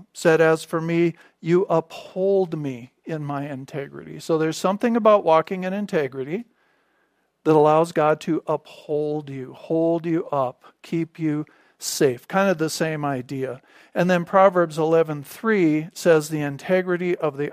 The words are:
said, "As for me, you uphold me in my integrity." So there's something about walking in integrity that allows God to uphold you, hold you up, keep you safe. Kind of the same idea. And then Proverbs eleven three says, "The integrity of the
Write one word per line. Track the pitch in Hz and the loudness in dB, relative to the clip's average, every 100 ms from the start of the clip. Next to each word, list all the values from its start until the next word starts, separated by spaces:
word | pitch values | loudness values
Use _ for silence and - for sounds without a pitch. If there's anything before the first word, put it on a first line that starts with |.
| - | -20
said, | - 175 160 | -2 2 4
"As | 160 160 | 4 2
for | - 165 | -2 -6
me, | 165 170 170 - _ _ | -2 0 0 -2 _ _
you | 165 180 196 | 0 2 2
uphold | 165 160 - - 185 190 196 180 160 | 0 -2 -12 -14 -4 0 2 0 -4
me | 143 123 123 _ - | -8 -8 -14 _ -10
in | 156 143 | -8 -6
my | 143 143 | -8 -8
integrity." | 135 139 147 143 143 - 156 | -10 -10 -12 -12 -14 -16 -16
So | - 160 | -2 0
there's | 160 156 | 0 -2
something | 185 202 240 233 | -2 -2 0 2
about | 214 208 | 4 4
walking | 170 160 160 190 | 6 2 2 -4
in | 185 | -6
integrity | 196 202 175 135 135 131 185 240 _ _ _ _ _ _ _ _ _ | -6 -4 -2 -2 -6 -8 -8 -10 _ _ _ _ _ _ _ _ _
that | 156 | 2
allows | 156 151 156 170 | 6 6 4 2
God | 170 151 156 | 2 2 2
to | - 156 - | 0 -4 -2
uphold | 151 - - - 151 151 151 143 | -6 -6 -20 -6 -4 -4 -6 -8
you, | 135 131 | -12 -14
hold | 135 - 165 165 170 165 | -16 -4 0 0 0 -2
you | 160 - | -4 -2
up, | 143 127 - - _ | -2 -2 -6 -20 _
keep | - 170 160 - | -6 -4 -4 -4
you | 156 147 156 _ _ _ | -4 -2 -6 _ _ _
safe. | - - 147 120 - | -10 0 2 0 -4
Kind | 185 196 | 0 0
of | 165 | 0
the | 160 | -2
same | - 160 156 | -2 -4 -4
idea. | 147 135 127 135 131 120 _ _ _ - | -4 -6 -6 -8 -8 -10 _ _ _ -2
And | 180 | 2
then | 180 170 | 2 2
Proverbs | 196 190 180 170 151 | 4 6 4 0 0
eleven | 160 165 156 147 | 2 2 2 -2
three | 139 - 220 214 160 151 160 | -10 -8 -2 2 2 2 -2
says, | - 185 156 151 | -2 4 4 2
"The | 156 | -4
integrity | 143 139 - 185 185 175 180 180 | -4 -6 -2 -2 0 -2 -2 -2
of | 156 139 | -2 -4
the | 147 | -4